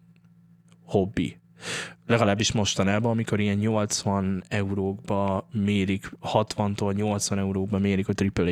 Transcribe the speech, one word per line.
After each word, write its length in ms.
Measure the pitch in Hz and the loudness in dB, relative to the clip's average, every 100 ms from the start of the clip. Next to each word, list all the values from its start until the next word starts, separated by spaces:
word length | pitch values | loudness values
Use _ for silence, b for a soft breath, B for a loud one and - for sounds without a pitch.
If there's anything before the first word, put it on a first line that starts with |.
| - - - - - - _ - - | -20 -20 -20 -20 -20 -20 _ -20 0
hobbi. 540 | 101 95 - 69 - _ B B B B B - | 2 2 0 -2 -6 _ B B B B B 0
Legalábbis 440 | 117 107 101 107 | 4 4 2 2
mostanában, 600 | 117 98 - 98 104 117 | 0 0 2 2 2 2
amikor 280 | 113 110 104 | 0 0 0
ilyen 180 | 104 101 | 0 0
nyolcvan 880 | 110 110 104 - 107 98 95 95 - | 0 0 0 -2 0 0 0 -4 -4
eurókba 1000 | 107 98 98 98 98 - 101 98 98 - | -4 -2 -2 -2 -4 -4 -2 0 -2 -4
mérik, 600 | 113 101 104 95 95 - - | -2 0 2 2 -2 -6 -10
hatvantól 760 | - 110 107 - 101 101 101 | 0 0 0 -2 -2 -2 -2
nyolcvan 440 | 98 107 101 - 98 | 0 0 -2 -2 -2
eurókba 380 | 98 98 98 98 | -2 -2 -2 0
mérik 280 | 98 95 95 | 2 2 0
a 60 | |
triple 300 | 98 98 - 87 | 0 0 2 2